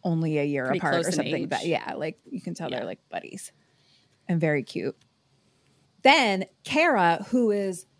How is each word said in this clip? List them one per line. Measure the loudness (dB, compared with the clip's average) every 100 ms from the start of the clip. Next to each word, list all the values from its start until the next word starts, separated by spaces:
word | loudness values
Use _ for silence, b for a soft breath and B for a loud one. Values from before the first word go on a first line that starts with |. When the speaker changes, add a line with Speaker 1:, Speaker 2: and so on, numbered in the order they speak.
Speaker 1:
only | 0 0 0 0
a |
year | 0 -2 -2
Speaker 2:
Pretty | -2
Speaker 1:
apart | 0
Speaker 2:
close | 0 0
Speaker 1:
or |
Speaker 2:
in |
Speaker 1:
something. | -2 -2 -4
Speaker 2:
age. | -2
Speaker 1:
But | -4 -2
yeah, | -2 -4 -8
like, | -8 -10 -12
you | -10
can | -10
tell | -8 -8
Speaker 2:
Yeah. | -8
Speaker 1:
they're, | -8
like, | -12 _
buddies | -12 -12 -14 -16 _ b b b b b _ -4
and | 0
very | 2 0
cute. | -2 -6 -8 -8 _ _ _ _ _ _ _ _ _ _
Then | 6 6 6 2 -4 _
Kara, | -4 2 4 4 4 2 0
who | 2 2
is | 2 -2 -6 -12